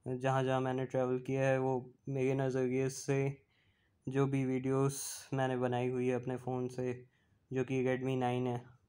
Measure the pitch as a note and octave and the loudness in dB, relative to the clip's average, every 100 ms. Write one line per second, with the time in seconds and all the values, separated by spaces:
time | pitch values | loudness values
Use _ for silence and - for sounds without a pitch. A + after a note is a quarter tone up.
0 | B2+ B2+ C3 C3 C3 C3 C3 C3 C3 C3 | -6 -2 2 2 2 2 0 -2 0 0
1 | B2+ B2+ C3 C3+ C3+ C3 C3 B2+ B2+ - | 2 0 0 2 4 4 2 0 -4 -14
2 | - C3+ C3 C3+ C3+ C3 B2+ B2+ C3 C3+ | -8 0 2 2 0 0 0 0 0 -4
3 | - C#3 C#3 C#3 _ _ _ _ _ _ | 0 0 0 -4 _ _ _ _ _ _
4 | - C3+ C#3 C3+ C3 C3 C3 C3+ C#3 C#3 | -4 2 2 2 0 0 2 2 2 0
5 | - - - C3+ C3 B2+ B2+ B2 B2 B2+ | -10 -10 -6 -2 0 0 0 0 0 0
6 | B2+ B2 B2+ B2 B2+ B2+ B2+ B2 B2+ B2 | 0 0 -2 -6 -4 -4 -4 -4 -4 -6
7 | - _ _ _ _ B2+ B2+ C3 B2+ B2+ | -12 _ _ _ _ -4 0 0 2 0
8 | C3 C3 B2 B2 B2+ B2 - - | 0 0 0 0 0 -4 -8 -20